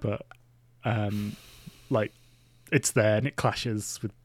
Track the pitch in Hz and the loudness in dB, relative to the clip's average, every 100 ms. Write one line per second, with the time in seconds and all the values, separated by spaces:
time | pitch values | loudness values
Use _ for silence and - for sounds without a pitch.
0 | 110 101 - - _ _ _ _ 117 113 | -4 -6 -8 -20 _ _ _ _ -2 0
1 | 104 104 104 - - - - - - 123 | 0 -2 -6 -10 -16 -20 -20 -14 -2 0
2 | 104 - - _ _ _ - 143 - 127 | 0 -6 -20 _ _ _ 0 0 2 4
3 | 107 107 131 - 123 - 123 107 - - | 6 4 0 0 -2 0 -2 -4 -6 -8
4 | 107 - | -10 -10